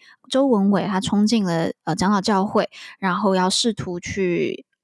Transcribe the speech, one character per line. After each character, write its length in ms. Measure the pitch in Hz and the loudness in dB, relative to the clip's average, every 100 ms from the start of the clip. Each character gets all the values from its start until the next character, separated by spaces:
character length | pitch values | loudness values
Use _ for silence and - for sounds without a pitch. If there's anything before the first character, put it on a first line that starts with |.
| - - - | -10 -20 -4
周 160 | 262 277 | 0 2
文 240 | 214 196 | 4 4
伟， 160 | 190 175 | 2 0
他 140 | 190 | -2
冲 260 | - 208 214 | 0 2 2
进 160 | 233 | 2
了， 300 | 185 165 165 - | 0 0 -2 -4
呃， 140 | - 160 | -4 0
长 160 | 185 | 2
老 80 | 208 | 2
教 260 | 196 196 208 | 2 0 2
会， 240 | 214 - - - - | 0 -2 -4 -20 -6
然 160 | 190 180 | -4 0
后 180 | 208 | 0
要 160 | 185 185 | 2 2
试 220 | - 240 | 0 -2
图 260 | 208 - 175 | -2 -6 -8
去 680 | - 202 185 170 147 - - _ | -8 -2 0 0 -2 -6 -14 _